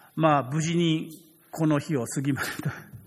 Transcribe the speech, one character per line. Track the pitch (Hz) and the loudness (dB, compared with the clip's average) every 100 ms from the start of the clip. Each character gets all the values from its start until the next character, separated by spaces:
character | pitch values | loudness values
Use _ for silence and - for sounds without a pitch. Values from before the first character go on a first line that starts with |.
| - - | -12 0
ま | 160 147 | 4 4
あ、 | |
無 | 123 151 | 2 -2
事 | 160 170 | 0 2
に | 170 160 160 - - _ _ | 2 2 -2 -12 -20 _ _
こ | - 156 | 0 2
の | 147 | 2
日 | 143 143 | 0 -2
を | 117 | -2
過 | 147 | -2
ぎ | 139 | -2
ま | 135 | -2
し | - - | -4 -6
た。 | - - - - | -6 -8 -12 -20